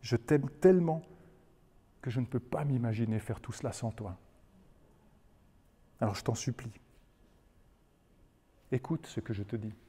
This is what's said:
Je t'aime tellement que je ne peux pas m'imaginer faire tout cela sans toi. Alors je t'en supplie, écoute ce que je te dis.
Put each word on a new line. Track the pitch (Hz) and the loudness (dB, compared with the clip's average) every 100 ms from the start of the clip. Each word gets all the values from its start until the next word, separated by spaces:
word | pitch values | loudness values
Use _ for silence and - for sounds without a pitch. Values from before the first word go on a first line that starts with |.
Je | - 120 | 0 -2
t'aime | - 151 139 - | 4 2 2 6
tellement | 185 185 170 160 - - - - - - - - _ - | 8 8 6 -2 -6 -20 -20 -20 -20 -20 -20 -20 _ -10
que | - | -4
je | 120 | -2
ne | 120 | -2
peux | 123 | -4
pas | - - | -4 -2
m'imaginer | 147 127 117 107 113 110 | 0 2 2 2 2 0
faire | 107 113 | -2 -6
tout | - | -6
cela | - 127 | -6 -6
sans | - 117 | -4 -6
toi. | 107 107 87 - - - - - - - - - - - - - - - _ - - | -6 -10 -10 -14 -20 -20 -20 -20 -20 -20 -20 -20 -20 -20 -20 -20 -20 -20 _ -20 -2
Alors | 107 | -2
je | 98 | 0
t'en | - | -2
supplie, | 110 - 120 120 - - - - _ - - _ - - _ _ _ _ - - _ _ _ - | -2 -2 -4 -8 -14 -20 -20 -20 _ -20 -20 _ -20 -20 _ _ _ _ -20 -20 _ _ _ -4
écoute | 127 - 165 - | -4 0 -4 -2
ce | - | -8
que | - | -4
je | 101 | -6
te | 101 117 | -4 -4
dis. | 107 104 | -6 -10